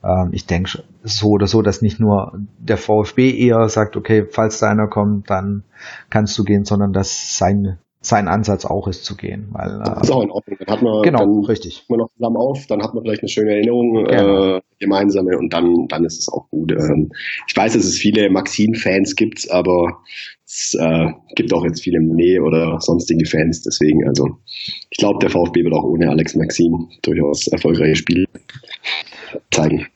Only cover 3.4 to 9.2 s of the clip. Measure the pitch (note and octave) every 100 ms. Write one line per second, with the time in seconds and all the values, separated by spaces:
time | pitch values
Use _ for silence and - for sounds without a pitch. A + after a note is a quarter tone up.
3.4 | B2 A2+ A2+ A2 G#2+ - - A2 G#2 -
4.4 | A2 - G#2+ G#2+ G#2+ G#2+ G#2 G2+ G2+ F#2+
5.4 | F#2+ G2+ - _ - - - A2 G#2+ -
6.4 | G2+ G#2 G2+ G2+ G2+ F#2+ F#2+ - - -
7.4 | F#2 G2+ G2 F#2 _ _ - G#2+ F#2+ G2
8.4 | G2+ F#2+ - G2 G2 F2 - G2